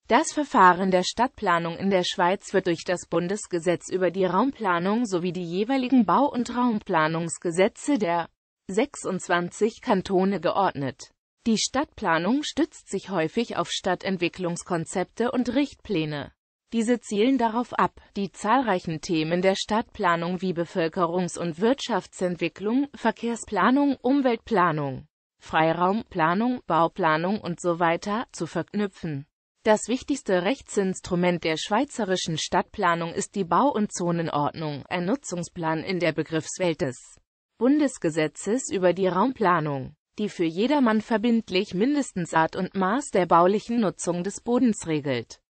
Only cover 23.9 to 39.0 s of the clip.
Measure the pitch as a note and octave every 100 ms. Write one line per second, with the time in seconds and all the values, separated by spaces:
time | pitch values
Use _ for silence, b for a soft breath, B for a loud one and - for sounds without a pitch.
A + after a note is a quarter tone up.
23.9 | B3+ B3 C#4+ B3+ A#3 - G#3 F3 D#3 C#3+
24.9 | C3 D3 _ _ _ - E3 D#3+ E3 F3+
25.9 | G#3 - F#3 D#3+ F3+ A#3+ B3+ - D#3+ E3
26.9 | - E3+ D#3 F3 G#3 - E3 F3+ E3+ F3
27.9 | E3+ G#3 G#3 C4+ - - A#3 G#3 G#3 G#3
28.9 | - E3+ C#3+ D3 _ _ _ A#3 G#3+ -
29.9 | B3+ - C#4 - F#3 F3 C4+ - - F#3+
30.9 | F#3 - F3 F3 F3 E3 D#3+ - G#3 C#4+
31.9 | - G3 F#3 - D#3 - F3+ - - F#3
32.9 | E3+ E3+ - G3 G3+ F3 F3 C4 - G#3
33.9 | - F3 E3+ E3 D3 D3 - D#3 C#3+ -
34.9 | F3+ F3 C4+ - F3 E3+ - D#3+ D#3+ -
35.9 | F#3 E3 D#3 D3+ D#3+ - - F#3 D#3+ C3+
36.9 | A#2+ - - _ _ _ _ A#3 D4+ C#4+
37.9 | - E3+ D#3+ D#3 - - A#3+ - F#3 F3+
38.9 | F3